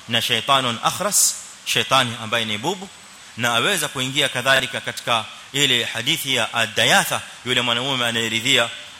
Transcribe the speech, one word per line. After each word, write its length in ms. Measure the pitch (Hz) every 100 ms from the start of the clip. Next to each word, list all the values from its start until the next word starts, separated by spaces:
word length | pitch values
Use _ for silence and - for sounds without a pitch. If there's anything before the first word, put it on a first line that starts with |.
| -
na 140 | 117
shaytanun 560 | 107 117 - 139 127 113
akhras, 520 | 156 - 196 - - - - -
shaytani 520 | - 127 113 135 123 120
ambaye 220 | 110 117
ni 140 | 110 104
bubu, 300 | 139 190 190 - - - - -
na 180 | 120 117
aweza 320 | 151 190 147
kuingia 400 | 135 131 139 135
kadhalika 520 | 131 123 131 127 117
katika 440 | 123 - - 117 104 - -
ile 320 | 139 143 123
hadithi 500 | 110 113 120 160 135
ya 200 | 127 110
ad-dayatha, 680 | 117 110 107 120 190 170 117 - - 123
yule 140 | 123
mwanamume 460 | 120 117 135 131 120
anayeridhia 640 | 117 113 113 120 127 117 - -